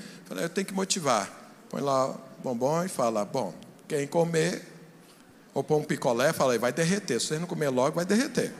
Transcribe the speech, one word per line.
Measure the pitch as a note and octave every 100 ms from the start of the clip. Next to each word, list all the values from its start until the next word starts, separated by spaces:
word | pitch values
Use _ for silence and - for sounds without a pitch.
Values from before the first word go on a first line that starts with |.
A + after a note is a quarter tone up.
| - - -
Falei, | -
"Eu | E3+
tenho | G3+ G3
que |
motivar." | F#3+ F#3+ G3 C#3 A2+ G2 - - - -
Põe | -
lá | C#3 C3+ C3
o | - - -
bombom | C3 A#2+ C3 E3
e | F#3
fala, | - A#2 A2
"Bom, | G2 C3+ G2 E2 - - -
quem | D3+ C#3+
comer", | E3+ E3 E3 E3 - - - - - - - - - -
ou | C#3
põe | C3+ D3+
um |
picolé, | D3+ C#3 C#3 A#2 C#3+
fala, | D#3 C#3 A#2
"Vai | B2
derreter, | B2+ E3 G3+ F#3+ A#2+
se | -
você | D#3
não | F3+
comer | D#3+ D3
logo, | B2+ C#3 D#3+
vai | F3+
derreter." | G#3 C#4+ - -